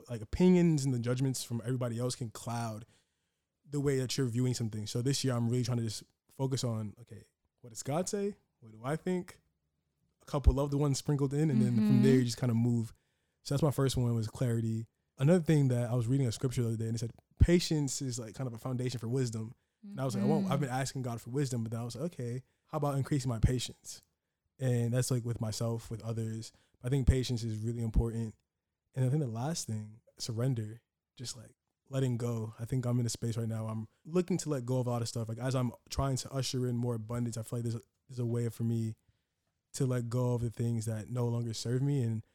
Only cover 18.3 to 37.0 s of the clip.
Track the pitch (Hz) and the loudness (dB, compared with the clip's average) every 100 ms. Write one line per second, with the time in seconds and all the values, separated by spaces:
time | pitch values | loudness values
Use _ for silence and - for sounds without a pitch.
18.3 | - 131 117 131 123 123 120 113 135 123 | -6 -8 -6 -4 -2 -2 -4 -2 0 0
19.3 | 110 110 - _ _ - 131 131 - - | -2 -6 -12 _ _ -12 -4 -2 2 4
20.3 | 202 190 139 135 127 131 135 123 117 120 | 4 2 0 0 -2 -2 -4 -6 -6 -4
21.3 | 139 135 123 113 117 120 117 170 - 120 | -2 0 -2 -2 -4 -6 -6 -6 -6 -6
22.3 | 131 - _ _ 156 143 139 123 147 127 | -8 -10 _ _ -4 0 0 0 0 0
23.3 | 113 127 127 - - - - _ _ _ | 2 4 2 -4 -10 -16 -18 _ _ _
24.3 | _ _ - 131 120 120 127 - 123 120 | _ _ -4 0 2 2 0 0 0 -2
25.3 | 110 113 - 117 113 - 110 113 113 113 | -4 -4 -2 -2 -4 -6 -8 -6 -4 -4
26.3 | 110 110 - _ _ 123 139 123 131 123 | -6 -10 -16 _ _ -2 2 4 4 4
27.3 | 117 113 107 113 117 113 - 117 113 113 | -2 -2 -4 -4 -2 0 2 2 0 -6
28.3 | - _ _ _ _ _ 131 127 156 127 | -8 _ _ _ _ _ -2 0 0 -2
29.3 | 110 139 170 - 107 107 110 _ - - | -4 -4 -4 -4 -6 -8 -16 _ -12 -6
30.3 | 110 131 113 107 120 _ _ _ - 123 | -2 0 -2 -4 -10 _ _ _ -14 -12
31.3 | 131 - _ _ _ - 131 131 120 120 | -12 -16 _ _ _ -6 -2 0 0 -2
32.3 | 117 110 - 117 131 123 123 117 - 117 | -4 -6 -8 -4 -2 2 2 0 -2 -4
33.3 | 110 113 110 110 110 110 _ 156 180 175 | -4 -4 -4 -4 -6 -8 _ -4 -2 0
34.3 | 175 151 139 120 127 123 120 117 117 113 | 0 -2 -2 0 0 0 -2 -2 -4 -4
35.3 | 113 131 127 123 - - - 135 127 - | -4 -2 0 0 -4 -8 -2 0 -2 -4
36.3 | 135 123 127 127 120 120 117 | -4 -2 -2 0 0 -2 -2